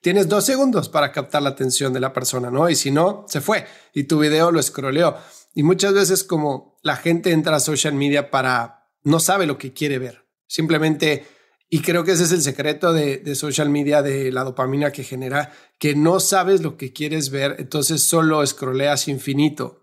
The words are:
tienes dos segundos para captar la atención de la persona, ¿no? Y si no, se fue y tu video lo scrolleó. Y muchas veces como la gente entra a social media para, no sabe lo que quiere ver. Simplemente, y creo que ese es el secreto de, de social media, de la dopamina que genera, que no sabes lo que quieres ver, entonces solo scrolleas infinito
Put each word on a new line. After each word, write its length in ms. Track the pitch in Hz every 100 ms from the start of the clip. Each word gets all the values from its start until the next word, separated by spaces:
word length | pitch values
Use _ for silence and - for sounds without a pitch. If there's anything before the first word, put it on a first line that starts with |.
tienes 280 | 175 196 175
dos 160 | 202 -
segundos 440 | 262 269 214 131
para 220 | 156 139
captar 300 | - 131 147
la 80 | 143
atención 420 | 131 131 123 139
de 60 | 127
la 140 | 131
persona, 360 | 127 123 127 123
¿no? 200 | 127 170
Y 60 | 156
si 160 | 139
no, 340 | 143 180 208 -
se 140 | 147
fue 240 | 139 214 - - _
y 100 | 147
tu 160 | 139 156
video 320 | 151 156 170
lo 100 | 165
scrolleó. 560 | - - 135 139 170 - - - _
Y 100 | -
muchas 300 | 151 185 196
veces 300 | 196 180 185
como 540 | - 165 151 131 - _
la 140 | 156 139
gente 360 | 170 170 180
entra 260 | 160 160 156
a 20 |
social 340 | 139 151 156
media 380 | 143 143 143 143
para, 560 | 135 131 123 117 - _ _
no 160 | 143 160
sabe 260 | 165 196 170
lo 120 | 135
que 160 | 135
quiere 260 | - 151 135
ver. 260 | 127 - _ _ _
Simplemente, 800 | - 160 160 156 151 156 143 - _ _ _ _
y 120 | 160
creo 220 | 165 175
que 100 | 165
ese 100 | 175
es 80 | 170
el 100 | 175
secreto 520 | 143 135 147 147 175
de, 240 | 165 147 135
de 180 | 151 139
social 340 | 151 135 147
media, 320 | 147 143 147
de 300 | 143 139 131
la 120 | 127
dopamina 480 | 131 127 127 139 147
que 120 | 143
genera, 480 | 127 131 127 139 147 - _ _
que 160 | 151
no 260 | 143 160 185
sabes 420 | - 196 180 196
lo 160 | 165 -
que 160 | 131
quieres 360 | - 151 160 135
ver, 260 | 139 139 139
entonces 420 | 127 151 135 160
solo 420 | - 170 160 156 139
scrolleas 640 | - 131 131 143 139 -
infinito 720 | 135 139 139 151 147 123 -